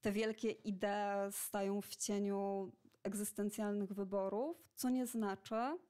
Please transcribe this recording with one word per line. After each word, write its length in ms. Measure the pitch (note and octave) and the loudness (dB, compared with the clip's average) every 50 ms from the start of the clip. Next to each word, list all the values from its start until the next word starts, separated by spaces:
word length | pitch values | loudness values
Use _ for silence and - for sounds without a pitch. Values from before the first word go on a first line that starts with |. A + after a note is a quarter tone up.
te 120 | - A3 G3 | 0 0 2
wielkie 380 | G#3 A3 A3 A3 G#3+ - A3+ | 2 2 0 0 0 0 0
idee 800 | - - - G#3+ G3+ F#3 - G3+ G3+ G#3 G#3 G3+ G3+ G3+ G3 G3+ | 0 0 -2 -4 -2 0 2 2 2 2 2 2 2 2 0 0
stają 500 | G3+ - - - - G#3 G3 G3 G3+ G3+ | -2 -4 -6 -2 0 0 2 2 2 0
w 160 | G3 - - | -2 -4 -6
cieniu 760 | - - - G3+ G3+ G3+ G3+ G3+ G3 G3 G3 G3 G3 F#3+ F#3 - _ _ - _ _ _ | -6 -2 0 2 2 2 2 2 2 2 0 0 0 -2 -4 -8 _ _ -20 _ _ _
egzystencjalnych 880 | G3 G#3 G3+ G#3 - - - G3+ G#3 G3+ - G#3+ G#3 G3+ G#3 G3+ F#3+ G3+ | -4 -2 -2 -2 -4 -2 0 0 0 0 0 -2 0 2 0 0 -2 -2
wyborów, 760 | G3 G3+ F#3+ F#3+ G3+ F#3+ G3 G3 G#3 B3+ D#4 E4+ - - - _ | -4 -2 0 0 0 0 2 0 0 -2 -2 -4 -8 -12 -20 _
co 160 | - - B3+ | -2 0 2
nie 160 | B3+ B3+ B3+ | 2 2 2
znaczy 720 | A#3+ - A#3 G#3+ G3+ F#3+ G3 - - A3 A3 A#3 C4+ D#4 F4+ - _ | 0 0 0 0 0 -2 -4 -4 -4 -2 0 0 0 -2 -4 -8 _